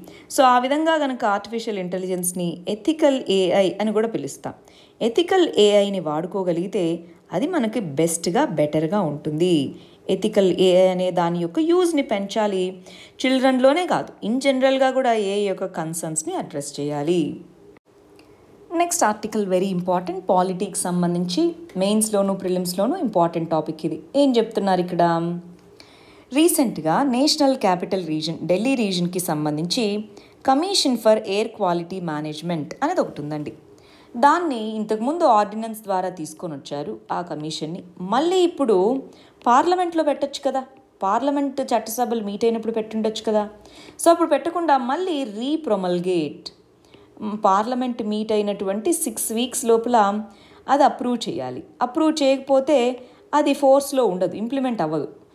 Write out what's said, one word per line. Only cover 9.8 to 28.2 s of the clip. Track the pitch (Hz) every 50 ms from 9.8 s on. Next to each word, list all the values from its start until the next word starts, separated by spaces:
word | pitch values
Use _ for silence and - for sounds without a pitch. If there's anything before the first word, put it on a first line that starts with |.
| - - - - - - 190
ఎథికల్ | 180 - 214 214 208 196 185 170 - 185
ఏఐ | 185 175 185 185
అనే | 185 185 180 185 185
దాని | 175 180 170 170 175 175 170
యొక్క | 170 170 330
యూజ్ని | 311 330 339 359 370 339 330 285 277 - 226
పెంచాలి. | 196 196 196 - 226 214 208 196 185 185 185 190 - - - - - - - - -
చిల్డ్రన్లోనే | - 254 262 262 247 262 262 254 247 269 294 349 359
కాదు, | 320 190 143 - - - - -
in | 196 233 269
జనరల్‌గా | 262 277 262 254 254 269 269 262 269 262
కూడా | 247 262 254 240 226
ఏఐ | 220 208 190 196 208 208
యొక్క | 196 185 175 190
కన్సర్న్స్ని | 180 180 180 160 160 165 - - 160 160 156 - 320 381 330
అడ్రస్ | 196 - - 147 143 - - -
చేయాలి. | 143 147 147 147 147 160 180 175 151 - - - - - - - - - - - _ _ _ _ _ _ - - - - - _ - _ - - - - 349 330
నెక్స్ట్ | 339 339 330 - 254 214
ఆర్టికల్ | 214 214 - 208 - 220 202 185 185
very | 185 190 196 185
important, | 175 175 185 180 180 180 180 180 190 180 -
పాలిటీకి | 196 185 180 190 180 175 208 190 175 - -
సంబంధించి | 185 175 180 175 175 175 175 180 180 - 302 339 339 330 - - - -
మెయిన్స్‌లోను, | 185 190 202 214 220 214 214 208 196 196 196 196
ప్రిలిమ్స్‌లోను | 190 - 180 180 180 180 175 - 190 196 247 349
ఇంపార్టెంట్ | 392 339 220 - 180 170 170 - 170 165 160
టాపిక్ | 165 156 156 - 156 - -
ఇది. | 156 156 - - - -
ఏం | 277 285 269 240
చెప్తున్నారు | 233 214 220 - 214 196 196 185 180
ఇక్కడ? | 175 180 180 170 170 170 170 165 170 170 175 175 - - - - - - - - - - - - - - - - - - 247
రీసెంట్గా | 277 320 359 349 - 269 214 165 165 147 156 165 208 277
నేషనల్ | 285 233 247 277 302 294 - 285 269 262
క్యాపిటల్ | 262 - 190 180 175 202 180 202 190 180
రీజన్, | 156 156 156